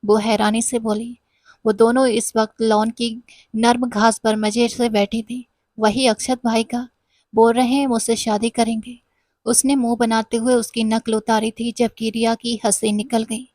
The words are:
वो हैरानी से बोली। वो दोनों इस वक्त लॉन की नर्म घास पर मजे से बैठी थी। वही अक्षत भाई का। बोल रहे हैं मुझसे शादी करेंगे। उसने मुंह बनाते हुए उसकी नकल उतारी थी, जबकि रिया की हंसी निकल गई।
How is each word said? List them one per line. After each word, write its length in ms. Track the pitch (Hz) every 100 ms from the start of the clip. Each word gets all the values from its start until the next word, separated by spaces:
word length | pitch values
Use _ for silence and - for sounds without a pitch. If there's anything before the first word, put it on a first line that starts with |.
वो 120 | 208 214
हैरानी 460 | 214 214 208 220
से 160 | 233 240
बोली। 400 | 220 214 233 240 _ _ _ _ 226
वो 60 |
दोनों 340 | 208 226 240 262
इस 260 | 226 - 226
वक्त 180 | 220 _
लॉन 300 | 226 214 220
की 320 | 226 233 226 _ - _ 220
नर्म 320 | 233 240 247
घास 300 | 214 226 214
पर 180 | 226 214
मजे 320 | 214 214 233
से 200 | - 240
बैठी 340 | 214 202 226
थी। 240 | 226 254 240 _ _ -
वही 280 | 214 208 262
अक्षत 340 | 214 - 254
भाई 200 | 233 226
का। 240 | 226 240 247 _ _ _ _
बोल 180 | 214 233
रहे 140 | 233 247
हैं 200 | 269 277
मुझसे 300 | 233 - 233
शादी 340 | - 208 233
करेंगे। 480 | - 226 226 233 240 _ _ _ _
उसने 320 | - 233 262 277
मुंह 200 | 233 226
बनाते 400 | 233 226 220 233
हुए 180 | 226
उसकी 300 | 247 220 -
नकल 300 | 220 226 233
उतारी 360 | 220 214 220 220
थी, 220 | - 233
जबकि 380 | 220 233 - 220
रिया 240 | 220 226
की 260 | 226 233 226
हंसी 280 | 220 196 220
निकल 300 | 208 262 233
गई। 260 | 220 226 254